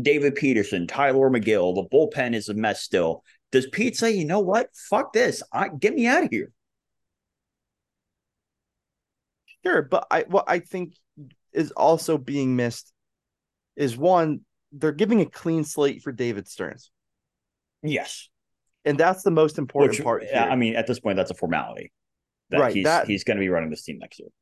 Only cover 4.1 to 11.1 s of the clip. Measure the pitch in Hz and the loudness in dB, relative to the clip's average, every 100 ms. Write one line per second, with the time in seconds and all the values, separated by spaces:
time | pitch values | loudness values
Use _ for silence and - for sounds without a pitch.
4.1 | 202 151 196 185 214 254 - - 214 - | 0 0 0 0 0 -2 -10 -2 -2 0
5.1 | 220 226 - - 123 202 147 208 311 233 | 0 0 -2 -6 -4 -4 0 0 2 2
6.1 | 302 330 107 - _ _ _ _ _ _ | 2 0 -4 -6 _ _ _ _ _ _
7.1 | _ _ _ _ _ _ _ _ _ _ | _ _ _ _ _ _ _ _ _ _
8.1 | _ _ _ _ _ _ _ _ _ _ | _ _ _ _ _ _ _ _ _ _
9.1 | _ _ _ _ _ 370 262 139 - - | _ _ _ _ _ -2 0 0 -2 0
10.1 | 160 - 196 - 180 - 190 170 _ _ | -2 0 0 0 -2 -4 -10 -10 _ _